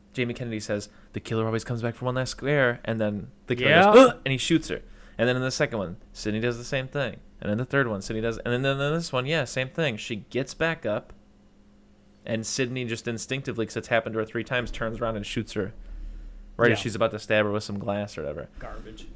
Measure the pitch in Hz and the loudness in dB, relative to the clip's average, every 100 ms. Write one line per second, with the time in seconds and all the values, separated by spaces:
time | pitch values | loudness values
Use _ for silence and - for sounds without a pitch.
0 | - - 120 120 120 110 104 104 101 - | -10 -4 -2 -4 -6 -6 -2 -4 -4 -14
1 | - - - 113 110 113 - 120 117 117 | -12 -10 -4 0 0 0 -2 -4 -4 -2
2 | 127 127 127 - 131 147 127 120 - 113 | -2 -2 -2 -4 0 4 4 2 -2 0
3 | 107 104 - - - 123 127 160 196 214 | 0 -2 -6 -10 -4 0 6 8 10 12
4 | 262 - 135 131 - 160 - - - - | 10 8 -2 0 4 2 2 -6 -8 -18
5 | - - 117 127 127 127 147 113 90 95 | -10 0 2 2 0 0 0 -2 -4 -8
6 | - - - 107 120 117 120 135 131 143 | -14 -8 -4 0 0 -2 -4 -4 -4 -4
7 | 127 - - - - 104 131 139 123 101 | -4 -6 -16 -10 -4 -2 0 0 0 -2
8 | - 110 113 113 - 123 135 139 143 165 | -4 -4 -2 -2 -2 0 0 0 0 -2
9 | 165 127 127 160 123 - 131 - 156 107 | -2 -4 -2 -2 -2 -4 -4 -2 -2 -2
10 | - 110 - 120 135 - 160 160 113 107 | -6 -8 -4 -4 -4 -2 -2 -2 -2 -4
11 | - - - - - _ - - - - | -4 -16 -20 -20 -20 _ -20 -20 -20 -20
12 | - - - 113 110 - 127 127 123 113 | -20 -16 -6 -4 -2 -2 -2 -2 -4 -4
13 | - 113 - 131 135 117 110 - 110 117 | -4 -6 -4 -4 -4 -2 -2 -4 0 0
14 | 117 113 110 117 113 127 117 - 113 110 | 0 -2 -4 -4 -2 -2 -2 -4 -4 -2
15 | 117 110 101 - 107 - 98 - - - | -2 -2 -4 -4 -4 -2 -4 -6 -12 -12
16 | - - - - - - 117 107 120 104 | -10 -12 -14 -16 -10 4 4 4 0 0
17 | 113 104 - 107 104 104 - 101 104 101 | 0 0 2 2 4 0 -4 -6 -4 -2
18 | 101 - 73 76 - - 113 107 - 110 | -4 -6 -6 -6 -10 -12 -12 -12 -12 -14
19 | - | -14